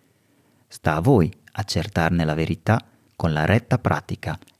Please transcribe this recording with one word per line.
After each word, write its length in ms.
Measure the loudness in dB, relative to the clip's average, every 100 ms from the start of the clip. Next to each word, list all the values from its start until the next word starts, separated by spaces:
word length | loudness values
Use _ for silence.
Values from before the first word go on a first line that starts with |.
| _ _ _ _ _ _ _
Sta 300 | -6 -2 0
a 40 |
voi 320 | 4 4 2 -2 _
accertarne 720 | -12 -6 -6 -4 -2 0 0
la 100 | 0
verità 500 | -2 -2 -2 0 0 -2 _ _ -4
con 160 | -2
la 120 | 0
retta 340 | 2 2 0 -2
pratica 600 | 0 -2 -4 -10 -8 -10 _ _